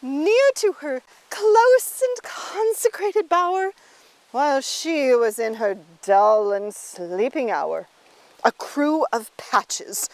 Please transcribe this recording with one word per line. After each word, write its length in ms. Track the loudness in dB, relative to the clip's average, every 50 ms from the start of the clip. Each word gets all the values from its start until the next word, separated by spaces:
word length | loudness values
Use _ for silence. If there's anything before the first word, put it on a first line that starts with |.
Near 500 | -8 -6 -4 -2 0 2 4 4 4 4 2
to 160 | 2 0 -2 -2
her 280 | -2 -6 -8 -8 -8 _ _ _ _ _ _
close 720 | -12 0 2 4 6 6 8 6 6 4 4 0 -6 -2
and 200 | -2 -2 -2 -4
consecrated 1040 | -8 -14 -14 -14 -14 -10 -6 -2 0 0 0 0 -2 -2 -2 -2 -6 -2 0 -2 0 2
bower, 440 | 2 0 2 2 0 0 -2 -4 -6 _ _ _ _ _ _ _ _ _ _ _
while 300 | _ 0 0 2 2 0
she 520 | -2 -4 -8 -8 -4 -2 -2 0 2 4
was 280 | 4 4 4 2 0 -2
in 140 | -4 -4 -4
her 240 | -2 -2 -4 -4 -4 -10 _ -20 _
dull 500 | -2 2 4 6 6 6 4 4 2 0
and 200 | -2 -4 -4 -8
sleeping 800 | -12 -12 -18 -18 -14 -12 -10 -8 -4 -2 -2 -2 -2 -2 -4 -2
hour, 380 | -2 -2 -4 -4 -6 -6 -8 -12 _ _ _ _ _ _ _ _ _ _ -2
a 80 | -2
crew 540 | -2 _ -12 -12 -4 -2 0 0 2 0 0 0
of 240 | -2 -4 -6 -8 _
patches 720 | _ -16 -2 -2 -2 -2 _ -10 -10 -10 -10 -10 -8 -8 -8